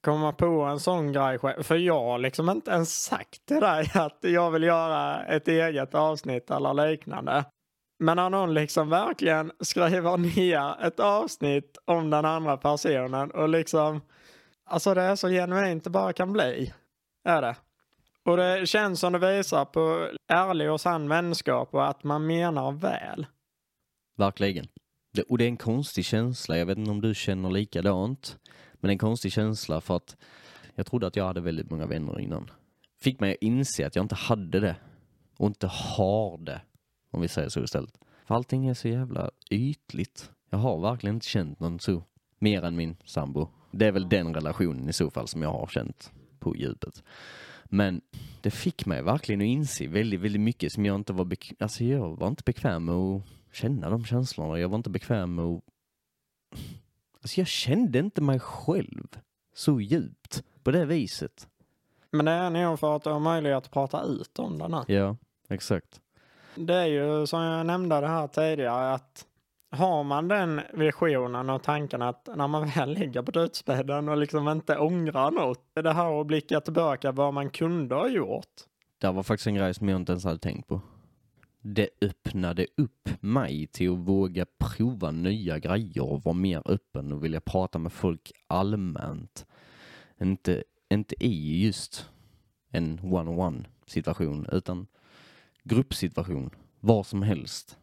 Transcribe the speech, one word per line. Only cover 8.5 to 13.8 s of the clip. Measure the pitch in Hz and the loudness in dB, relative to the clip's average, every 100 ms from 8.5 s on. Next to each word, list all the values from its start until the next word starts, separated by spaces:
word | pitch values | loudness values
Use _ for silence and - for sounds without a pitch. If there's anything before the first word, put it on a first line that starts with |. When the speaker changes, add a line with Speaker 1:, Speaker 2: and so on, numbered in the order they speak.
Speaker 1:
liksom | 156 151 170 156 | 2 2 0 4
verkligen | 170 220 - 160 156 156 - | 2 2 0 2 2 0 -6
skriver | 175 - 170 185 170 180 | -4 2 4 4 2 2
ner | 170 165 185 156 143 - 170 | 2 4 4 4 0 -2 -2
ett | - | 2
avsnitt | 202 208 311 - 143 143 143 - | 4 4 0 -2 0 0 -2 -10
om | - 170 156 | 0 2 4
den | 151 | 2
andra | 156 160 156 135 | 2 0 0 0
personen | 147 147 175 135 127 131 139 | 2 2 2 0 0 -2 -4
och | - 156 | 0 2
liksom... | 165 156 160 | 2 2 2